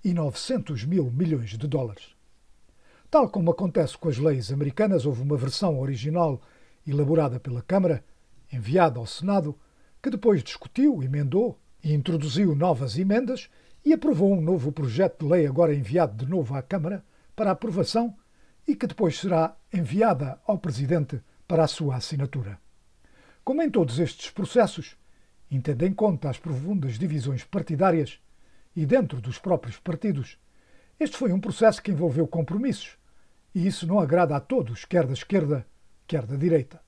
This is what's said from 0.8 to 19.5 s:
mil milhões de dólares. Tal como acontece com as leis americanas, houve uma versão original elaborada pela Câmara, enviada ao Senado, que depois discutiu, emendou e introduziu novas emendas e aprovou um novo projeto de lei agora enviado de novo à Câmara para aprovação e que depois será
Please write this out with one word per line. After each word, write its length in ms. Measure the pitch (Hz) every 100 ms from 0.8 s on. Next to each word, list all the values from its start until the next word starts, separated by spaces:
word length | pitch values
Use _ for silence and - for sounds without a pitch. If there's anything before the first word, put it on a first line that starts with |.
| 117
mil 260 | 185 135
milhões 380 | 123 170 151 113
de 180 | 107 143
dólares. 480 | 127 123 101 - _ _ _ _ - - _ _ _ -
Tal 160 | 311 254
como 240 | - 170
acontece 460 | 165 190 - 147 -
com 100 | 170
as 100 | 120
leis 320 | 151 139 101
americanas, 560 | 135 143 - 208 185 135
houve 180 | 120
uma 120 | 139 147
versão 420 | 135 - 196 143
original 640 | 135 131 131 165 165 131 - _ - _ -
elaborada 500 | 143 143 165 147 123
pela 240 | - 123
Câmara, 400 | - 190 180 135 - - _ - -
enviada 460 | 131 107 160 165 120
ao 80 | 113
Senado, 540 | - 180 202 151 143 _ _ _ -
que 80 | -
depois 320 | 285 240 196
discutiu, 600 | - - - - 285 226
emendou 560 | 131 143 143 175 233 - _ -
e 100 | 156
introduziu 600 | 151 139 165 147 131 202 143
novas 420 | 175 143 131 110
emendas 520 | 190 214 254 254 - - _ -
e 80 | 285
aprovou 420 | 311 302 196 196
um 80 | 196
novo 300 | 156 185 135
projeto 540 | 147 139 113 185 - 147
de 60 |
lei 120 | 175 147
agora 300 | 135 170 147
enviado 400 | 107 156 156 104
de 160 | 131
novo 240 | 180 123 135
à 60 |
Câmara 420 | - 196 156 190 - _ _ -
para 160 | 208
aprovação 640 | 185 226 180 170 226 233 - _ _ - _ -
e 80 | -
que 100 | 214
depois 320 | - 185 143
será 400 | 196 170 160